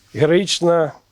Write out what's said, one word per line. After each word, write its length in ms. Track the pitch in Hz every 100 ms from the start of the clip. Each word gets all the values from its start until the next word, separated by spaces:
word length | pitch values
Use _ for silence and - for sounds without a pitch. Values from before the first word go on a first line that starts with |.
| _
героїчно 800 | 107 147 175 185 - 170 170 151 - _